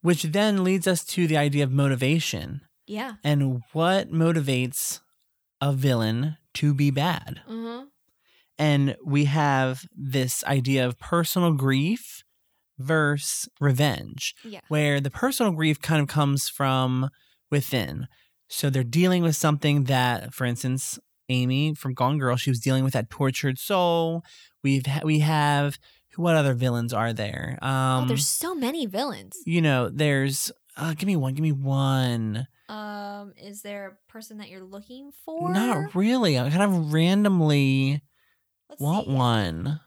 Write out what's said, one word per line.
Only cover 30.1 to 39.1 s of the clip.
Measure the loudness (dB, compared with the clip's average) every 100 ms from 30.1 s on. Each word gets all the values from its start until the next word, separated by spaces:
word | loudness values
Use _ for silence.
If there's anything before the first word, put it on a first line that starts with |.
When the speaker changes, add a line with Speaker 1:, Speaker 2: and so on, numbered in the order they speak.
| 2 0 -2 -6 -10 _ -8
Speaker 1:
uh, | -6
give | -4 -2
me | 0
one, | 0
give | 0
me | 0
one. | 0 0 2 2 2 2 0 -2 -4 -6 _ _
Speaker 2:
Um, | -12 -10 -10 -10 -12 -16 -20
is | -20 -18
there | -14 -12 -12 -18 _
a |
person | -20 -18 -16
that | -16
you're | -18
looking | -16 -18 -18 -20 -20 -18 -12
for? | -6 -2
Speaker 1:
Not | 0 0 -2 -2 0
really. | 2 2 2 2
I | 2
kind | 2
of | 2 2 0
randomly | 2 2 4 4 4 4 4 4 4 2 0 _ _ _ _ _ _ _
Speaker 2:
Let's | -6
Speaker 1:
want | -2 -2
Speaker 2:
see. | 0